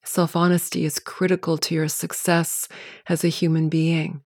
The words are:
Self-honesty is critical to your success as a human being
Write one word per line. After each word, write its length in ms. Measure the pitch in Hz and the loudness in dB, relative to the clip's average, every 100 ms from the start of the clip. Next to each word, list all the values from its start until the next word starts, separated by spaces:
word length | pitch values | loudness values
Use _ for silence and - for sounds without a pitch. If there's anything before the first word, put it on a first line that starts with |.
| - | -4
Self-honesty 800 | - 170 175 175 175 - 175 160 | 0 0 2 4 4 0 -2 -2
is 140 | - | -4
critical 580 | - - 185 185 170 160 | -10 -4 0 0 0 -2
to 180 | - 165 | 0 -2
your 140 | 156 | -2
success 800 | - 165 - - 170 165 - - - - - - | -4 -6 -4 2 2 2 -4 -8 -12 -18 -20 -4
as 160 | 170 175 | 0 0
a 20 | |
human 400 | 160 170 160 160 | 2 2 2 2
being 540 | 160 160 165 156 147 | 2 2 2 -2 -6